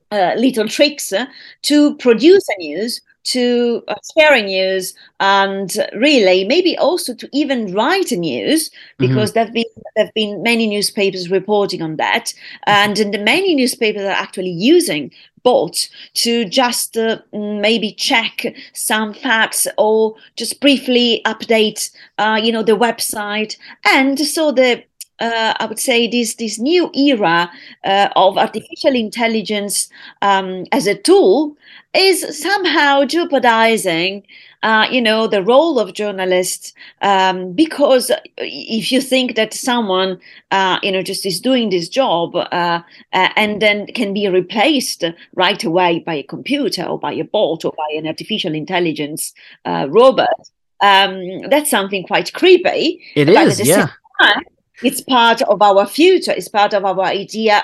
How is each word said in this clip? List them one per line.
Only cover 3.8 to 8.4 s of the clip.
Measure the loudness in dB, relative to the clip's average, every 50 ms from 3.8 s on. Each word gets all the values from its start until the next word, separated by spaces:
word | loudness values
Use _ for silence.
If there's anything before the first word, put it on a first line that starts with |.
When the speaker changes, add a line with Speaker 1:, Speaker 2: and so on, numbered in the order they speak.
| -6 -8
Speaker 1:
uh, | -10 -10 -10 -2 2
share | 4 4 6
a | 4 2
news, | 2 -2 -2 -2 0 0 -2 -2 -4 -8 -12 _ -20 _ _ _
and | 2 2 4 4 2 0 -2 -4 -6 -6 -4 -4 -6 -6 -2
relay, | 0 2 4 4 4 4 4 4 2 2
maybe | 2 0 2 2 0 0 0
also | 0 0 0 -2 -4 -8 -10
to | -12 -14 -6 -4
even | -2 -2 -2 -2 -4 -4 -4 -2
write | -2 0 0 0 0 0 -2
a | -2
news, | -4 -4 -4 -4 -4